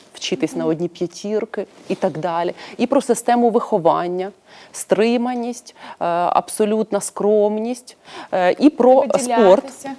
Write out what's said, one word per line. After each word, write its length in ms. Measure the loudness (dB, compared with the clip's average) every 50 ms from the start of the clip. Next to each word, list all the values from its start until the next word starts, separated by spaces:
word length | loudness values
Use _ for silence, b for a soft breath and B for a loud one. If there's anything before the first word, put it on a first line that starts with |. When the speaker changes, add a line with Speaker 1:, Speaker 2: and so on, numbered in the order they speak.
| -20 -20 -18
Speaker 1:
Вчитись 420 | -12 -6 -6 -4 -2 -4 -4 -4
на 100 | -4 -2
одні 220 | -2 -2 -2 -4
п'ятірки 800 | -6 -4 -6 -8 -8 -8 -10 -8 -4 -4 -4 -4 -4 -8 -10 -10 -10 -14 -20 -8 -8
і 60 | -4
так 220 | -2 -2 -4 -4
далі. 360 | -4 -6 -4 -4 -2 -4 -4 -6 B B B B
І 100 | -4 -2
про 140 | 0 0 0
систему 480 | 0 0 -2 -2 2 0 2 2 2 2
виховання, 840 | 2 0 0 0 -2 2 2 2 2 2 -2 -4 -4 -4 -6 -8 -10 _ B B B B B B
стриманість, 1040 | B -14 -2 -2 0 2 2 2 2 0 -2 -2 -4 -6 -6 -8 -8 -10 -16 -20 -20 -20
е, 260 | -20 -20 -10 -6 -4 -2 -2 0 0 0
абсолютна 720 | 0 0 -2 -2 -2 -2 0 0 0 -2 -2 -2 -4 -6
скромність, 960 | -6 -6 -6 -2 0 2 2 4 2 2 0 -2 -4 -6 -6 -8 -10 -20 -20 _ B B B B B B
е, 240 | -4 0 2 2 2 4
і 100 | 4 4
про 240 | 4 6 6 6 6 6 4 2 0
Speaker 2:
Не 60 | -2
Speaker 1:
спорт, 40 | -2
Speaker 2:
виділятися, 640 | 0 2 6 8 8 6 6 4 -4 -14 -14 -12 -12 -8